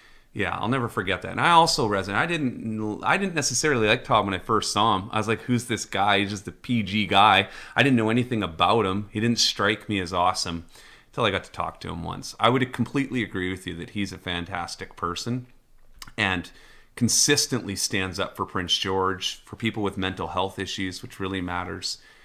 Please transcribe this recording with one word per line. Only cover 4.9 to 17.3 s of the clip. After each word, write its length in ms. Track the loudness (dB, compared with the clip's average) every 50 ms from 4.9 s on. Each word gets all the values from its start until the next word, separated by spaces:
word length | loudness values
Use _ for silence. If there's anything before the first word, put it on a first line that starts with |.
| 4
him. 120 | 2 0 -2
I 60 | -4 -2
was 100 | -2 -2
like, 140 | -2 -2
"Who's 240 | 0 0 0 0 0
this 180 | -2 -4 -4 -4
guy? 340 | -4 -2 0 4 4 4 4
He's 120 | 4 0
just 180 | -2 -6 -8 -12
a 40 |
P 300 | -14 -10 -6 -2 -2 -2
G 240 | 0 0 0 0 2
guy." 420 | 4 6 8 8 8 8 6 4 2 -4 -16 -14 -2 2
I 80 | 2 4
didn't 120 | 6 6
know 140 | 4 4 4
anything 320 | 2 2 0 0 0 -2
about 440 | -2 -2 0 2 4 4 4 4 4
him. 220 | 2 0 -2 -4 -4
He 80 | -4 0
didn't 180 | 0 2 2 2
strike 500 | 2 0 0 2 2 0 0 0 -2 -2
me 120 | -2 -2
as 120 | -2 -2
awesome 540 | 0 2 2 2 2 0 -2 -4 -6 -8 -10 -12 -20 -20 -20 -20 -20 -20 _ _
until 160 | -4 0 0
I 40 | 0
got 140 | 0 -2 -4
to 80 | -6
talk 260 | -8 -6 -6 -6 -6 -10
to 80 | -10 -8
him 120 | -8 -8
once. 320 | -8 -8 -8 -10 -10 -12 -2 2
I 80 | 4 4
would 240 | 4 4 2 0
completely 500 | -2 -2 -4 -2 -2 -2 -2 -2 -2 -4
agree 260 | -4 -4 -4 -4 -4 -4
with 160 | -4 -6 -8
you 120 | -10 -10
that 140 | -10 -10 -8
he's 220 | -6 -4 -4 -4
a 60 | -6 -8
fantastic 800 | -8 -6 -6 -6 -6 -6 -6 -6 -6 -6 -10 -12 -12 -14 -8
person 500 | -6 -4 -4 -4 -4 -4 -6 -6 -6 -8 -12 -20 -20 _ _ -20 -20 -20 -20 -20 -20 -20 -10 -4 -2
and 320 | 0 0 0 -2 -4 -8 -14 -20 -20 -20 -20 -20 -20 _ _
consistently 800 | 0 0 2 2 4 4 4